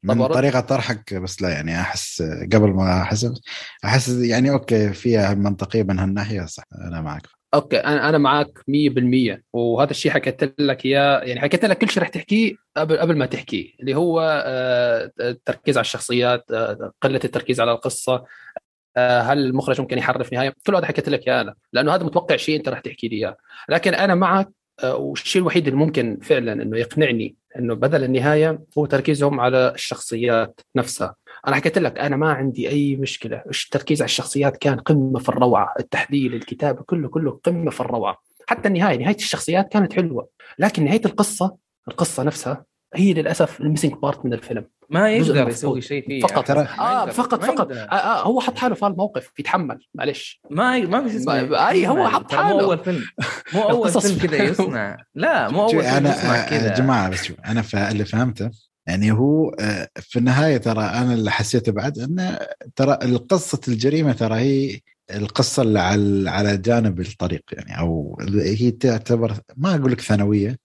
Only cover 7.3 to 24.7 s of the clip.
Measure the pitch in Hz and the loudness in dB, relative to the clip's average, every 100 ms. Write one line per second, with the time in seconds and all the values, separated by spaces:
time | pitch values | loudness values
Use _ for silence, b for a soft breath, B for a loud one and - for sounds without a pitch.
7.3 | _ _ 117 - 127 - 147 135 156 139 | _ _ -2 2 -2 0 0 2 2 4
8.3 | 147 143 - - 147 147 123 123 131 117 | 2 0 -6 -2 2 2 2 2 2 2
9.3 | 90 _ 117 120 117 143 - 156 147 135 | -2 _ -2 0 2 0 0 0 0 -2
10.3 | 131 147 135 143 131 131 139 143 139 127 | -4 -4 0 -2 0 0 2 4 2 0
11.3 | 123 143 175 220 185 220 - 175 170 - | -4 0 0 0 2 0 0 -2 -6 -2
12.3 | 208 226 - _ - 156 160 170 156 127 | 0 0 -2 _ -4 0 0 2 0 0
13.3 | 123 - 104 - _ 127 135 175 165 160 | -4 -6 -8 -8 _ -4 -2 0 0 0
14.3 | 151 131 131 127 123 123 117 113 - 120 | 0 -2 -4 0 0 2 0 -4 -6 -6
15.3 | 123 - 113 - 131 110 120 - 120 123 | -4 -6 -4 0 0 0 -4 -2 0 2
16.3 | 123 - 113 110 107 104 _ 135 135 123 | 0 -2 -4 -4 -4 -10 _ 0 0 -2
17.3 | 123 113 123 117 117 131 - - 127 123 | -4 -2 0 0 0 -4 -4 -2 -2 -4
18.3 | B B B _ _ _ - 123 123 117 | B B B _ _ _ 0 4 4 2
19.3 | 143 135 127 127 127 131 127 - 131 123 | 2 2 0 0 -2 -2 -2 0 -2 -2
20.3 | 123 135 - - 190 160 151 143 139 123 | -2 -4 -2 0 0 0 -4 -2 -2 0
21.3 | 127 151 - _ 123 147 180 165 175 170 | 0 -2 -10 _ 0 2 2 2 -2 0
22.3 | 143 - 151 139 123 120 117 117 110 104 | -2 0 -2 -2 -8 -10 -8 -6 -4 -6
23.3 | - B B B 165 185 - 196 180 185 | -8 B B B 0 2 2 2 4 4
24.3 | 190 196 _ _ | 2 0 _ _